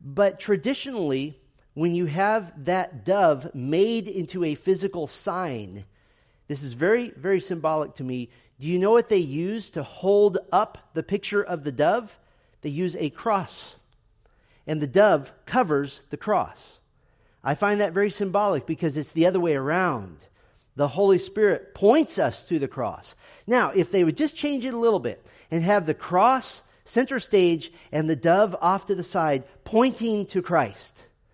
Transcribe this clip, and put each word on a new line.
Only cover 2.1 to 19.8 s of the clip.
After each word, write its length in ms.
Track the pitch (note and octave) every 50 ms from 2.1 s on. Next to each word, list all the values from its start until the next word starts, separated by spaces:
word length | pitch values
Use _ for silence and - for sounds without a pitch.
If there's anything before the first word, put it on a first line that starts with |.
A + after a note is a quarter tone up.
| C#3+ F3 G3 G#3 A3 A3 G3 E3+ - D3 C#3
that 400 | E3 F3+ F#3 F3+ - - B2 G2+
dove 500 | E3+ F#3 G3+ F#3+ E3 D3+ C3 C3+ E3+ -
made 540 | C#3 B2 C3+ D3+ F3 G3 A3+ A#3 A3+ G3 G#3+
into 360 | F#3+ F#3+ E3+ D3 - F#3 F3
a 100 | D#3 D3+
physical 520 | C#3+ - F#3 F#3+ F3 F#3 G3 F#3+ F3 D#3
sign, 800 | C#3 - - - G#3 E3+ F3+ F#3 D#3+ C3 A2+ G#2 F#2+ F#2 G2+ G2 - _ _ _ _ _ _ _ _ _ _ _ -
this 140 | D3 C3+ C#3+
is 100 | C3+ A#2
very, 380 | A#2+ D3+ F#3 A3 A#3+ B3 A3
very 300 | - - C3+ F#3+ G3 F#3
symbolic 560 | - - F3+ E3 D3 D#3 D#3+ D#3 D3+ - -
to 80 | - C3+
me. 260 | B2+ B2+ B2+ A#2+ - _ _ _ _ _ -
Do 80 | C3 D#3
you 100 | F3 F3+
know 140 | F#3 G3+ A3+
what 160 | A#3 A3+ A#3
they 100 | A3 F#3+
use 520 | F3 C#3 C3+ D3+ E3+ F#3+ G#3+ A#3 G#3 -
to 120 | - E3 C3+
hold 560 | - - - - F#3+ G3+ G3+ G#3 G#3 F3 G3 - - E3
up 260 | F#3 G#3+ - - - _ _ -
the 80 | D#3+ D3+
picture 400 | - G3 G#3 - - G#3 G3+ G3+
of 220 | - F3 E3 C#3
the 80 | D3 C3
dove? 440 | A#2 D3 D#3+ G3 A#3+ A#3 G3+ - _ _ _ _ _ _ _ _ _ -
They 80 | D#3
use 240 | C#3+ D3+ F#3 F3+ D#3
a 140 | F#3 E3 D3
cross. 680 | - - - A#3 G#3 G3 E3+ - - - - - - - _ _ _ _ _ _ _ _ _ _ _ _ _ _ _ _ _
And 140 | - D#3 D#3
the 60 | D3
dove 460 | C3+ A#2+ F#3+ G#3 G#3+ F3 D3 C3+ - - _ _
covers 560 | - - B3 B3 E3+ D3+ C#3 C#3+ C#3 - - - _
the 60 | -
cross. 600 | C#3+ - G#3+ G#3+ F3 G#2 D#2 - - - - - _ _ _ _ _ _ _ _ _ _ _ _ _ -
I 140 | - D3
find 240 | - G#3 G3+ G#3 G#3
that 120 | G#3 F#3+ E3
very 180 | F#3+ G3+ G#3
symbolic 560 | - - G#3 G3 F3 G3+ G#3 G#3 F3+ C#3 -
because 300 | - D#3+ - - D#3+ C3
it's 160 | D3+ C#3 - -
the 140 | D#3+ E3
other 140 | F3 F3+ F#3+
way 160 | F3 E3+ D3
around. 640 | C3+ C3+ C#3 D#3 F3+